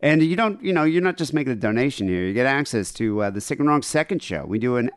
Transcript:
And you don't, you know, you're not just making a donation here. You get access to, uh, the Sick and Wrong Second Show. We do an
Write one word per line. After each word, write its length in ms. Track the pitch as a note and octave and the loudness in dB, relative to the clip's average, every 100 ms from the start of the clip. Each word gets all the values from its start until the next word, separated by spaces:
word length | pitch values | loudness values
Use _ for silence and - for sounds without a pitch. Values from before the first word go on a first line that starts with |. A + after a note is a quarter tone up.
And 220 | C#3+ D#3 | 2 4
you 120 | D#3 | 4
don't, 260 | F3+ A3 G3+ | 2 0 0
you 80 | G3 | -2
know, 120 | F3 | 2
you're 180 | D#3 E3 | 2 2
not 160 | F#3 - | 0 -2
just 160 | D3+ | -2
making 180 | D3+ C3 | -2 -2
a 40 | A#2 | -2
donation 520 | G#2+ A2 C3+ - G2 | 0 2 0 0 -2
here. 160 | F2+ F2+ | 0 0
You 60 | |
get 140 | G#2 B2+ | 0 0
access 440 | C#3 C#3+ A#2 F#2 | 0 0 -2 -4
to, 280 | - A2 G#2 | -2 -2 0
uh, 80 | G2+ | -2
the 100 | G2 | -4
Sick 180 | - C#3+ | -6 0
and 80 | D3 | 2
Wrong 140 | D3 | 2
Second 400 | - D3+ D#3 - | 2 -2 0 -4
Show. 240 | - E2+ C#2+ | -4 -6 -4
We 120 | G#2+ | -2
do 180 | B2 B2 | 0 0
an 140 | A#2 | -2